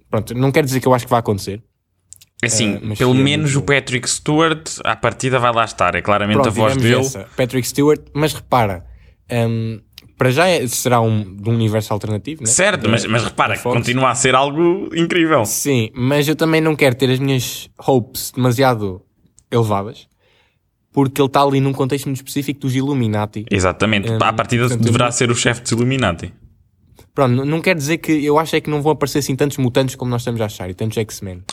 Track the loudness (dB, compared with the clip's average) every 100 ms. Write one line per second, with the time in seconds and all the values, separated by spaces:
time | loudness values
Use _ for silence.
0 | _ -6 -4 -2 2 2 2 0 2 2
1 | 2 0 0 -2 -6 -12 -16 _ _ _
2 | _ -20 -20 -6 -2 0 0 -2 -6 0
3 | 2 4 2 2 0 0 0 0 0 -6
4 | -4 -4 0 2 2 0 -8 -6 -4 -2
5 | -2 -2 -2 0 2 2 -2 0 0 0
6 | 0 0 2 2 2 2 2 2 2 2
7 | 0 -6 -10 -4 -2 -2 -2 2 2 2
8 | -2 -2 -2 -4 -2 0 0 -2 -12 -20
9 | -20 _ -6 -2 -2 -2 -6 -10 -16 -20
10 | -20 -2 0 4 2 2 0 -2 2 2
11 | 2 0 -4 -6 -2 0 2 0 -2 -4
12 | -4 -6 -6 -6 -2 2 2 0 0 0
13 | 2 0 0 0 0 0 0 0 0 2
14 | 2 2 2 4 2 2 2 0 -2 -2
15 | 0 2 2 2 2 -2 0 0 0 -2
16 | 0 2 0 0 2 2 2 2 2 2
17 | 0 2 0 0 -2 -10 -16 -6 0 0
18 | 0 -8 -8 -2 0 2 2 2 -4 -8
19 | -16 _ _ _ _ -2 0 -2 -4 -12
20 | -20 _ _ _ _ _ _ _ _ 0
21 | 0 2 0 2 2 2 0 0 -2 -2
22 | -4 -8 -6 -6 -4 -4 -2 -2 0 0
23 | 0 -2 -4 -8 -4 0 0 2 0 0
24 | 0 0 2 0 0 0 0 2 2 2
25 | 2 2 0 2 0 -2 -2 0 0 0
26 | 0 -2 -8 -14 -20 _ _ _ _ _
27 | _ 0 2 2 0 -2 0 -2 -2 -4
28 | 0 0 2 2 2 -2 -2 -2 0 0
29 | 0 -2 -2 -2 -2 0 0 0 0 -4
30 | -4 -4 -4 -4 -4 -6 -10 -6 -4 -4
31 | -6 -8 -12 -12 -6